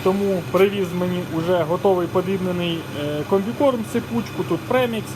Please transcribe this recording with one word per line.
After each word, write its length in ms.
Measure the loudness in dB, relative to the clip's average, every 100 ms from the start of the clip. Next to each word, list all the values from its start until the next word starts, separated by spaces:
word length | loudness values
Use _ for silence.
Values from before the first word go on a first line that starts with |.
Тому 380 | 2 2 2 0 0
привіз 360 | 4 4 4 -2 -2
мені 240 | -2 -2 -2 -2
уже 260 | 2 2
готовий 440 | 2 2 4 4 2
подрібнений, 720 | 0 0 -2 0 -2 -2 -4 -6 -6
е, 200 | -4 -4 0
комбікорм, 500 | 0 0 2 2 2 -2
сипучку, 500 | -4 -2 -4 -4 -6 -4
тут 100 | -4
премікс 500 | 0 0 2 -2 -6